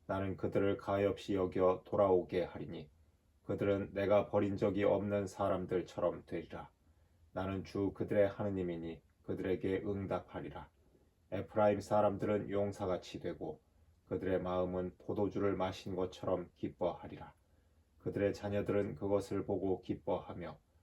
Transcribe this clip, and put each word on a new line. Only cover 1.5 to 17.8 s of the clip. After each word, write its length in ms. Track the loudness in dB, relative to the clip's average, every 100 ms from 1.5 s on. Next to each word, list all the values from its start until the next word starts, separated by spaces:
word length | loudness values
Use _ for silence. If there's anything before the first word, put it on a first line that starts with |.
| 4 4 4
돌아오게 600 | 0 4 6 6 2 -2
하리니 440 | -2 -6 -10 -10 -12 _ _ _ _ _
그들은 460 | -6 0 2 2 0
내가 340 | -2 4 4 4
버린 300 | 2 2 2
적이 280 | 2 4
없는 420 | 4 4 2 0 -2
사람들처럼 960 | -2 0 0 0 -2 -2 0 0 0 -6
되리라. 440 | -8 -8 -12 -14 _ _ _ _ _ _
나는 320 | -4 -2 -4
주 280 | -4 -2 -2
그들의 360 | 0 2 4 4
하느님이니 720 | 2 -2 0 -2 -4 -6 -10 _ _
그들에게 580 | -8 -4 0 0 0 0
응답하리라. 840 | -2 -4 -2 -4 -6 -10 -10 -12 -14 _ _ _ _ _ _
에프라임 500 | -8 -4 4 4 4
사람들은 720 | 2 4 4 2 0 0 0
용사같이 720 | 0 0 -2 -2 -2 -4 -8
되고 400 | -6 -6 -8 -10 _ _ _ _ _
그들의 320 | -4 0 0
마음은 540 | 2 0 0 0 -4 -6
포도주를 560 | -6 0 0 2 0
마신 400 | 2 -2 -4 -6
것처럼 540 | -4 -4 -4 -2 -2 -2 _
기뻐하리라. 760 | -8 -2 -2 -2 -12 -14 -16 -20 _ _ _ _